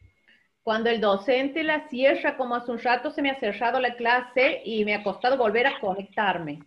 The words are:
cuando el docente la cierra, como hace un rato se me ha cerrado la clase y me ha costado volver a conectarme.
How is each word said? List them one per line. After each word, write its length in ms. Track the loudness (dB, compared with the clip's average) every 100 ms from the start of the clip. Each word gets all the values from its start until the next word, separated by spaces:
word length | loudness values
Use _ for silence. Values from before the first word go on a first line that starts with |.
| -20 _ _ _ _ _
cuando 260 | -2 0 2
el 140 | 2
docente 600 | 2 2 2 0 0 -2
la 240 | 0 -2 -4
cierra, 500 | 2 2 4 0 -2
como 160 | -4
hace 160 | -4 -4
un 80 | -4
rato 320 | 0 0 0
se 100 | -2
me 100 | -2
ha 80 | -2
cerrado 400 | -4 -2 0 0
la 160 | -2
clase 680 | 0 0 2 0 2 2 2
y 220 | -4 -2 0
me 80 |
ha 80 | 0
costado 340 | -2 -2 0 2
volver 300 | 2 2 2
a 120 | 0
conectarme. 840 | -4 -4 -6 -2 0 -2 -6 -10